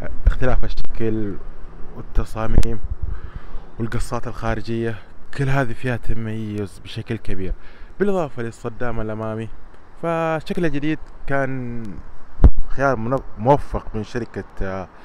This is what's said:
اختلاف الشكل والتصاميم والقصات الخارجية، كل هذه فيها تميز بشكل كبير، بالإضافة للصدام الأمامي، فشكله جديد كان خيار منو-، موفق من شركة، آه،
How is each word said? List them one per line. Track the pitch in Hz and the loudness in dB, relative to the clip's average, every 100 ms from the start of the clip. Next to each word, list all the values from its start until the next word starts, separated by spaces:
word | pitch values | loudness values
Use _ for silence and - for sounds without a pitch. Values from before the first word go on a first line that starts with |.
| - - - | -2 2 4
اختلاف | - 107 - | 4 6 8
الشكل | - - - - 113 110 104 92 - - - - - - | 8 10 8 8 4 2 -2 -4 -6 -8 -8 -8 -8 -8
والتصاميم | - - 110 110 110 113 113 110 - - - - - - - - - - | -2 -2 0 0 6 8 8 6 0 -2 -4 -4 -8 -10 -6 -6 -8 -10
والقصات | 113 120 - 120 120 | -4 -4 -4 -4 -6
الخارجية، | - 113 110 107 117 117 107 - - - - | -6 -6 -6 -6 -6 -6 -8 -12 -10 -8 -4
كل | 135 | -2
هذه | 139 135 | 0 0
فيها | - 127 117 | -2 -4 0
تميز | - - 110 107 107 104 98 - | 2 2 0 -8 -8 -8 -10 -12
بشكل | - 117 - 110 | -14 -12 -10 -4
كبير، | - 98 - - - - - - | 0 2 0 -4 -10 -12 -10 -4
بالإضافة | 202 190 147 120 | -2 -2 -4 -8
للصدام | 117 - 120 107 123 113 | -10 -10 -10 -4 -4 -2
الأمامي، | 107 110 110 110 113 110 - - - - | -4 -6 -8 -10 -10 -10 -10 -14 -16 -10
فشكله | 170 165 160 156 - 196 165 | -6 -4 -4 -6 -6 -2 -2
جديد | 143 151 151 - - - | -2 -2 -6 -8 -8 -4
كان | 139 135 131 123 120 113 - - - - - - - - | -2 -2 -6 -8 -8 -8 -10 -8 -8 -4 6 8 10 8
خيار | - 139 117 | 6 2 0
منو-، | 113 131 - 101 | -2 -4 -6 -4
موفق | 113 143 - 107 - 110 | 2 2 0 -8 -8 -10
من | |
شركة، | 104 120 113 - - - | -8 -10 -10 -12 -10 -6
آه، | 196 95 90 - | -6 -6 -10 -16